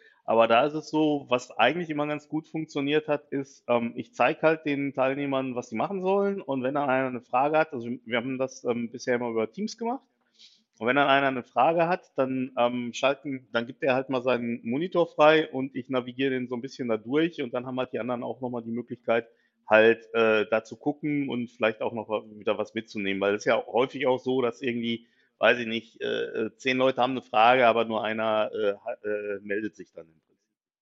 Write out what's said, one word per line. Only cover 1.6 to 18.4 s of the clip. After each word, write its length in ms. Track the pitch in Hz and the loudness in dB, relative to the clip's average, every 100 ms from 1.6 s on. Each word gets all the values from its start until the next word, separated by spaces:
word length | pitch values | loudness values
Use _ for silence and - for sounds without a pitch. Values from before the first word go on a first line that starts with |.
| 117 165 165 | 2 2 -4
immer 180 | 147 147 | -4 -4
ganz 200 | 147 - | -6 -6
gut 180 | 151 156 | -8 -6
funktioniert 600 | 160 156 147 139 151 151 | -8 -6 -4 0 0 0
hat, 200 | 147 - | -4 -4
ist, 320 | 139 135 - - | -8 -8 -12 -2
ähm, 260 | 120 120 127 | 0 0 -8
ich 180 | - - | -12 0
zeig 260 | 123 - | 0 2
halt 220 | 156 160 156 | 2 2 -2
den 280 | 139 139 | -2 -4
Teilnehmern, 640 | 135 131 135 143 135 131 123 | -2 -2 -2 -2 -4 -4 -6
was 140 | 120 | -6
sie 60 | 110 | -4
machen 260 | 151 196 | -4 -2
sollen. 400 | 185 196 202 196 | 0 0 0 -4
Und 220 | - 135 | -4 -4
wenn 120 | 127 143 | -2 -2
dann 140 | 143 | 0
einer 180 | 131 131 | 0 0
eine 140 | 123 | -6
Frage 360 | - 123 139 156 | -2 0 2 2
hat, 160 | 156 | 0
also 160 | 131 117 123 - | -2 -8 -10 -4
wir 120 | 120 | -4
haben 200 | 127 127 | -2 -4
das, 240 | 131 - | -4 -4
ähm, 260 | 131 117 117 | -4 -2 -4
bisher 240 | 127 - 120 | -8 -2 -2
immer 140 | 120 | 0
über 220 | 113 110 | -2 -4
Teams 260 | - 214 - | -4 -8 -6
gemacht. 240 | 233 269 _ _ _ _ - _ _ - | -6 -6 _ _ _ _ -20 _ _ -6
Und 100 | 110 | 0
wenn 100 | 139 | 2
dann 100 | 143 | 4
einer 200 | 139 139 | 4 2
eine 160 | 127 | -2
Frage 440 | - 120 143 170 165 | -6 0 2 4 0
hat, 240 | 185 _ - | -2 _ -2
dann, 340 | 131 131 131 123 | -2 -2 -4 0
ähm, 340 | 120 123 120 | 0 0 -6
schalten, 540 | 113 131 139 151 131 127 | -2 0 0 -6 -12 -4
dann 120 | 117 120 | -4 -4
gibt 160 | - | -4
er 100 | 147 127 | 0 0
halt 140 | 135 | 0
mal 120 | 131 | -2
seinen 380 | 123 123 120 117 113 | 0 0 -2 -6 -4
Monitor 420 | 131 180 180 165 | -4 -2 0 -2
frei 420 | - 151 156 156 | 4 6 6 2
und 220 | 131 135 | -4 -6
ich 140 | 131 120 | -8 -4
navigiere 420 | 131 123 123 135 | -4 -4 -4 -2
den 180 | 131 120 | -2 -4
so 60 | 123 | -8
ein 60 | |
bisschen 280 | 131 - 123 | -8 -8 -4
da 80 | 110 | -4
durch. 440 | 110 143 165 165 | -2 -2 -2 -4
Und 120 | 127 | -6
dann 120 | 123 127 | -6 -6
haben 140 | 127 | -6
halt 140 | 127 | -6
die 60 | 117 | -6
anderen 240 | 117 120 | -4 -6
auch 180 | 123 120 | -6 -8